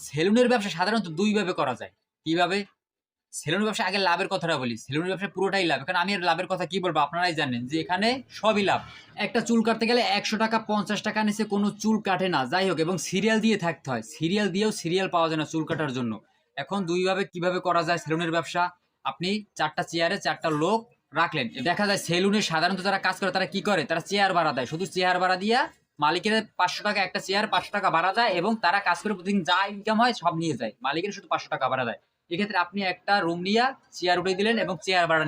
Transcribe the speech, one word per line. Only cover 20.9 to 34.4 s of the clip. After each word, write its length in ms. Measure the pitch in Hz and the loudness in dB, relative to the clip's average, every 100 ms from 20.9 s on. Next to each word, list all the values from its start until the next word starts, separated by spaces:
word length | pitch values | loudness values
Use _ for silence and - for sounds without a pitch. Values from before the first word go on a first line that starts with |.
| _ _ 147 | _ _ -2
রাখলেন। 260 | 165 151 113 127 143 | 0 0 -4 -2 -2
দেখা 160 | 175 202 | 0 0
যায় 120 | 196 - | 0 0
সেলুনে 340 | 175 196 208 - | 2 2 2 2
সাধারণত 300 | 160 180 185 190 | 0 0 0 0
যারা 120 | 190 185 | 0 0
কাজ 80 | 185 | 0
করে 100 | 190 190 | 0 0
তারা 100 | - | -2
কি 80 | 196 208 | -2 0
করে? 160 | 185 139 | 0 2
তারা 120 | 165 - | -2 0
চেয়ার 220 | 202 190 175 | 2 4 4
ভাড়া 140 | 156 131 | 2 0
দেয়। 100 | 123 | -4
শুধু 140 | 160 190 | -4 -4
চেয়ার 240 | 185 180 180 | 0 2 2
ভাড়া 160 | 180 185 | 2 2
দিয়া 160 | 208 247 330 _ _ - | 2 2 0 _ _ 0
মালিকের 320 | 151 175 214 220 220 - | 2 2 2 0 -2 -2
পাঁচশো 220 | 180 - 208 | -2 0 -2
টাকা, 120 | 202 185 | 0 -2
একটা 120 | 190 175 | -4 -2
চেয়ার 200 | 196 214 | -2 2
পাঁচশো 180 | 185 - 202 | 0 -2 0
টাকা 120 | 185 165 | 2 2
ভাড়া 160 | 180 202 | 2 2
দেয় 140 | 233 143 | 2 2
এবং 120 | 196 226 | 0 0
তারা 160 | 170 196 190 | 2 2 0
কাজ 100 | 170 | -2
করে 100 | 214 185 | -2 -4
প্রতিদিন 220 | 185 202 165 | 0 0 2
যা 100 | 180 202 | 2 0
ইনকাম 240 | 202 214 214 | -4 -2 2
হয় 120 | 247 226 | 2 2
সব 120 | 170 165 | -2 0
নিয়ে 140 | 165 135 | -2 -2
যায়। 140 | 113 - 131 | -6 -6 -4
মালিকের 260 | 156 202 196 | -2 -4 -8
শুধু 120 | - | -4
পাঁচশো 180 | 160 - | -4 -2
টাকা 120 | 151 131 | -2 0
ভাড়া 140 | 131 120 | 0 -2
দেয়। 100 | 104 _ _ - | -6 _ _ -8
এক্ষেত্রে 260 | 175 202 185 175 | -4 -2 -2 -2
আপনি 140 | 202 190 | -2 -4
একটা 200 | - - 202 170 | -4 0 2 2
রুম 140 | 175 185 | -2 0
নিয়া 180 | 220 262 - _ - | 2 2 -2 _ -4
চেয়ার 200 | 180 175 | 2 2
উঠে 120 | 185 | 2
দিলেন 160 | 185 | 0